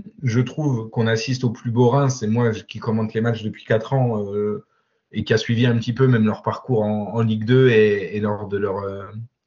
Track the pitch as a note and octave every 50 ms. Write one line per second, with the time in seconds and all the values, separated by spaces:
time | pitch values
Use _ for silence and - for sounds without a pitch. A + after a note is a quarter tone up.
0 | - - - - D3 A#2+ A2 B2+ B2+ - - D#3 D3+ C#3+ B2+ A2+ A2 - - A#2+
1 | A2+ A2+ A2+ A2 - - B2+ C3 B2+ A#2+ A2 - - B2 A2 B2 B2 A#2 C3 C#3+
2 | C#3 C3 B2+ - A2 G#2+ A2 A#2+ A#2+ A2+ G#2+ F#2+ - - - G#2 - A#2 A2 A2
3 | G#2+ G#2+ - A2 A#2 A#2 A2+ G#2 G#2 G#2+ G#2 - - - A#2 A2 - - C3+ C3+
4 | B2+ A#2+ A2 G#2+ G#2 G2 G2+ G#2 G#2 G#2 G#2 G#2 - _ _ _ _ _ _ _
5 | _ _ - G#2+ G#2 - A#2 G#2+ - - A#2 A2+ B2+ B2 A#2 A2+ A2 B2 A2+ B2
6 | C3 C3 B2 A2 A2 G#2+ G#2+ - - A2 G2+ - - - B2 G#2+ G#2+ G#2 G#2+ G#2+
7 | G#2 F#2 A2 A#2 A2+ A2 A2 A2 G#2+ A#2 B2+ C3 C3 B2+ A2+ A2 G#2+ G#2 G2+ G2+
8 | F#2 F2 G2+ G#2 G#2+ G#2 G#2 G2 G2+ G2 G2+ G2 G#2 G2 F#2+ G2+ G2 G2 G2 G2
9 | G2+ G2+ G#2 A2+ A#2 - _ _ _